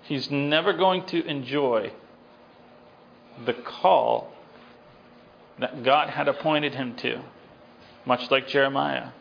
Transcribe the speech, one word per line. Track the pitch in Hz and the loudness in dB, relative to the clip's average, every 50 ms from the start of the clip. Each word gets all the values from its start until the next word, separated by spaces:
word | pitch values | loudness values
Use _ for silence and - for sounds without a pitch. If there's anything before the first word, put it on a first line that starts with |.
| - | -6
he's | - 156 135 123 - | -4 -4 -4 -4 -2
never | 143 139 143 143 151 156 170 202 180 | -2 -2 0 2 2 2 2 2 2
going | 165 190 190 185 185 185 | 4 4 2 2 2 -2
to | - - 170 165 | -2 -4 -4 -2
enjoy | 165 151 139 127 120 135 147 143 127 117 110 98 - - - - - - - - - - - - - - - - - - - - - - - - - - - - - - - 120 | -2 -6 -6 -6 -4 -2 0 2 2 2 0 0 -2 -10 -14 -20 -20 -20 -20 -20 -20 -20 -20 -20 -20 -20 -20 -20 -20 -20 -20 -20 -20 -20 -20 -20 -20 -20 -20 -20 -20 -20 -6 -6
the | 120 - | -6 -4
call | - - - - - - 185 185 139 117 117 117 - 117 - - - - - - - - - - - - - - - - - - - - - - - - - - - | -4 -8 -14 -10 0 4 4 4 6 4 2 0 0 -2 -8 -18 -20 -20 -20 -20 -20 -20 -20 -20 -20 -20 -20 -20 -20 -20 -20 -20 -20 -20 -20 -20 -20 -20 -20 -8 -6
that | 123 - - 143 120 | -6 -6 -6 -2 2
God | 127 139 151 - 151 | 4 4 4 4 0
had | - 156 - | -4 -2 0
appointed | 143 135 - - 156 156 147 147 143 127 | 0 -2 0 0 0 2 2 0 -2 -4
him | 127 131 123 117 | -4 -6 -6 -8
to, | - - 127 120 123 127 - - - - - - - - - - - - - - - - | -6 -4 -4 -4 -4 -10 -16 -20 -20 -20 -20 -20 -20 -20 -20 -20 -20 -20 -20 -20 -16 -2
much | - 123 120 - - | 0 0 0 2 0
like | 135 135 131 | 0 0 0
Jeremiah. | - - 139 135 135 139 139 143 147 135 127 127 127 123 - | 2 2 2 2 2 2 0 -2 -2 -2 -4 -6 -8 -16 -18